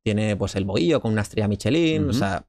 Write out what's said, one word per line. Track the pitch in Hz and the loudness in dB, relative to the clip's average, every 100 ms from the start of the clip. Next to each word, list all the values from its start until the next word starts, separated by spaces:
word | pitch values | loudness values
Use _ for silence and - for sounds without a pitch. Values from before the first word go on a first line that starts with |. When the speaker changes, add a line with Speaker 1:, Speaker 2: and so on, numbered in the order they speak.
Speaker 1:
Tiene, | 110 104 107 101 | -2 0 0 -2
pues, | 98 101 | -2 -2
el | 95 | -2
bohío | 98 170 139 | 0 2 2
con | 117 | 0
una | 107 | -2
estrella | 101 - 104 | -2 -2 0
Michelin, | 101 107 156 160 156 | 0 0 2 2 2
o | 147 | 0
Speaker 2:
Ujú. | |
Speaker 1:
sea, | 117 98 95 | 0 0 -4